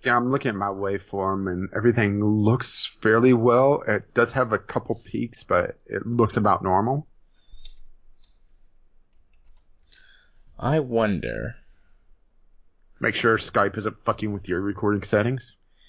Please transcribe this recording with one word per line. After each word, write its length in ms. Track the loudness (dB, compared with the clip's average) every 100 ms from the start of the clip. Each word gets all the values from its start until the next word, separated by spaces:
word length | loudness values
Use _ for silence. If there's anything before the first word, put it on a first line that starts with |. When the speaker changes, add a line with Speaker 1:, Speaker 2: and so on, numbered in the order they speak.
Speaker 1:
Yeah, 140 | 0 0
I'm 160 | 2
looking 160 | -2 -2
at 60 | -4
my 140 | -4
waveform 760 | -4 -4 -4 -6 -4 -2 -2 -4
and 200 | -4 -6
everything 480 | 0 2 4 2 2
looks 600 | 0 2 4 2 0 -6 -6 -2
fairly 320 | 2 4 6
well. 520 | 6 4 4 4 2 0
It 260 | -4 -2
does 200 | 0 0
have 200 | 2 0
a 60 | -2
couple 380 | -2 -6 -4 -8
peaks, 480 | -6 -8 -8 -10
but 340 | -2 0 0 -6 _
it 180 | -8
looks 320 | -4 2 2 2
about 280 | 2 2
normal. 420 | 2 0 0 -4 -6 -20 _ _ _ -16 -16 -16 -18 -20 -20 -20 -20 _ _ _ -20 _ _ _ _ _ _ _ -20 -20 _ -20 _ _ -20 -20 _ _ -20 -6
Speaker 2:
I 220 | 0 0
wonder. 760 | 0 0 2 0 -4 -6 -8 -10 -20 -20 _ -20 _ -20 _ _ _ -20 -20 _ _ -4
Speaker 1:
Make 160 | -4
sure 240 | 0 2 2
Skype 400 | 0 0 0 -2
isn't 240 | -8 -6
fucking 300 | -4 -4 -4
with 160 | -6 -4
your 120 | -4
recording 440 | -2 -2 0 0
settings. 500 | 0 0 2 -2 -8 -20 _ _